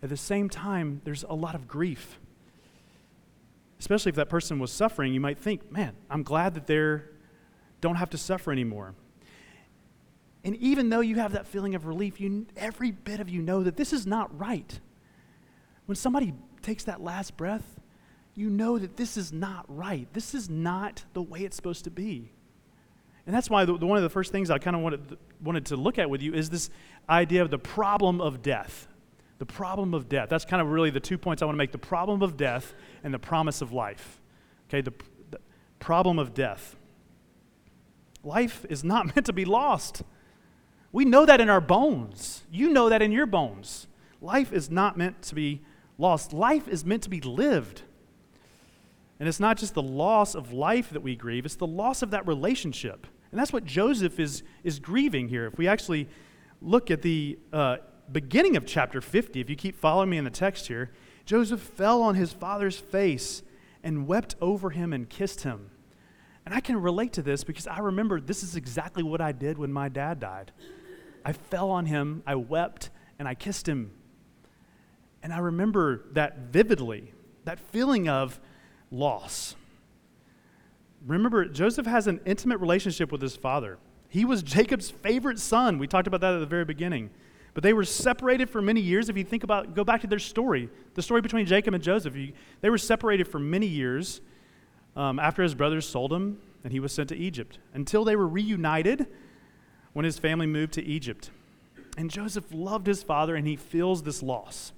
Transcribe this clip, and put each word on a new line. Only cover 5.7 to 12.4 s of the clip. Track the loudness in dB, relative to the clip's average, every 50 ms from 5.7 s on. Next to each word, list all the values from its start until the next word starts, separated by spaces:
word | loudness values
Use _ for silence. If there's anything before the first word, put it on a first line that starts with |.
"Man, | -6 -4 -4 -4 -6 -12 -14 -8
I'm | -6 -6 -4
glad | -2 0 0 0 0 -2
that | -4 -2
they're, | 0 2 2 2 2 0 -2 -4 -12 -20 -20 -20 -20 -20 _ _ _ _ _ _ _ _ _
don't | -2 -2 0
have | 0 -2 -4
to | -6 -10
suffer | -4 -4 -4 -4 -2 -2 -2
anymore." | -2 -2 -2 -4 -8 -10 -14 -16 -18 _ _ _ _ _ -20 -20 -20 -20 -20 -20 -20 _ _ _ _ _ _ _ _ _ _ _ _ _ _ _ _ _
And | -8 -6
even | 0 2 2 4 4 4 2
though | 4 4
you | 2 2 2
have | 0 0 0 -2
that | -4 -6
feeling | -4 -6 -4 -4 -2 -2
of | -4 -4
relief, | -4 -4 -4 -4 -4 -4 -4
you, | -6 -4 -4 -4